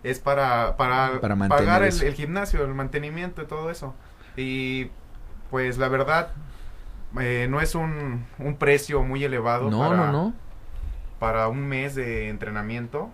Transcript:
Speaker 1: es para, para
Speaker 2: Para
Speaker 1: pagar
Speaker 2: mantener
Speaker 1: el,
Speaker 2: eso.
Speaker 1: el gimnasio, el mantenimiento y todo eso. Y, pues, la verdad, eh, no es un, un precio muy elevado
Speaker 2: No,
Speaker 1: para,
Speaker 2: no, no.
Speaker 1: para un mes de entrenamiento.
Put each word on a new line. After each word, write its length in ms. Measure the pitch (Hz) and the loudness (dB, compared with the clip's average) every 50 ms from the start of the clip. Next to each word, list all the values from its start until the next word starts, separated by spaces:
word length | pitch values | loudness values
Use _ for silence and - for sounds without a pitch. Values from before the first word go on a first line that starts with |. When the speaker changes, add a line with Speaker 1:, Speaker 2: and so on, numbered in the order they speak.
| - | -2
Speaker 1:
es 160 | 123 131 - | -4 -4 -2
para, 560 | - 139 139 139 135 127 123 117 117 - - | 0 2 2 4 4 4 4 4 4 2 2
para 460 | - 131 127 127 131 135 131 131 127 | 2 2 4 4 4 4 2 2 0
Speaker 2:
Para 140 | 123 101 101 | 0 2 2
Speaker 1:
pagar 20 | |
Speaker 2:
mantener 440 | 101 98 98 143 143 - - - - 196 | 2 4 6 6 6 6 6 6 6 6
Speaker 1:
el, 40 | |
Speaker 2:
eso. 180 | 190 175 - - | 4 4 2 2
Speaker 1:
el 80 | 143 135 | 0 0
gimnasio, 500 | - 151 147 170 196 202 196 - 156 143 | -2 -4 -4 -2 -2 0 2 2 2 2
el 80 | 135 131 | 0 0
mantenimiento 680 | 135 135 131 147 147 147 151 156 170 180 180 175 165 | -2 -4 -2 -2 -4 -4 -4 -6 -6 -6 -6 -8 -10
y 40 | 151 | -10
todo 240 | - 160 151 160 165 | -8 -8 -6 -6 -6
eso. 240 | 170 - 147 131 - - - - - - - - - | -6 -6 -10 -10 -10 -12 -16 -20 -20 -20 -20 -14 -8
Y, 540 | 131 131 131 131 131 131 131 131 131 127 123 - - - - - - - - - - - - | -6 -4 -2 -2 -2 -2 -2 -2 -4 -4 -6 -10 -16 -16 -16 -14 -14 -12 -12 -12 -12 -8 -4
pues, 280 | 131 131 127 127 123 | -2 0 0 0 0
la 100 | 123 135 | 0 0
verdad, 440 | 131 131 131 135 143 156 165 175 - - - - - - - - - - - - - - - - - - 131 | 2 2 2 2 4 2 2 2 -2 -8 -10 -10 -12 -12 -12 -12 -12 -12 -12 -12 -12 -12 -10 -10 -6 -4 -2
eh, 260 | 127 123 123 120 123 127 | 0 0 2 0 0 0
no 120 | 135 147 | 2 2
es 120 | 160 156 - | 2 2 0
un, 520 | 170 160 160 156 147 147 135 120 120 117 - - | 0 -2 -2 -2 -4 -4 -4 -4 -6 -8 -10 -12
un 200 | - 127 147 143 | -6 -4 -4 -2
precio 440 | - - 143 143 139 143 - 147 139 131 | 2 6 6 6 6 4 2 2 2 2
muy 200 | 131 131 135 143 | 2 2 0 0
elevado 460 | 135 131 123 113 117 117 120 117 107 | 0 0 0 2 2 2 2 2 2
Speaker 2:
No, 80 | 107 110 | 2 4
Speaker 1:
para, 160 | 139 160 180 | 4 6 6
Speaker 2:
no, 160 | 180 160 147 | 6 6 4
no. 220 | 143 151 175 220 233 - - - - - - - - - - - - - - - - - | 4 2 2 0 -2 -4 -10 -12 -12 -12 -12 -8 -8 -6 -6 -4 -6 -6 -8 -10 -6 -2
Speaker 1:
para 280 | 113 113 113 113 110 | -2 0 2 2 2
un 180 | 113 123 139 139 139 | 2 0 -2 -2 -2
mes 260 | 135 131 135 139 139 | -2 -2 -2 -2 -4
de 320 | 135 127 120 117 113 107 | -4 -4 -2 -2 -4 -4
entrenamiento. 800 | 107 107 98 104 107 104 107 104 110 117 120 120 117 - 147 190 233 | -4 -6 -6 -6 -6 -4 -4 -4 -4 -4 -6 -6 -4 -4 -6 -6 -6